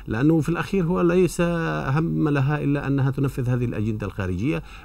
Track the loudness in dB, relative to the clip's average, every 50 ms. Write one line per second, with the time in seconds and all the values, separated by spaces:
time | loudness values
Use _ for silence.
0 | -8 -4 -2 2 4 4 4 4 2 0 -2 -2 -2 -2 0 0 0 0 2 2
1 | 2 4 4 4 4 2 2 0 0 0 0 0 -2 -2 -2 -2 -2 0 0 0
2 | 0 0 0 0 0 2 2 2 2 2 0 0 0 0 0 0 0 0 0 2
3 | 2 0 0 0 -2 -2 -2 -2 -2 0 0 0 0 -2 -2 -2 -2 -2 -2 -4
4 | -6 -6 -4 -4 -4 -2 -2 -2 -2 -2 -2 -4 -6 -10 -14 -18 -16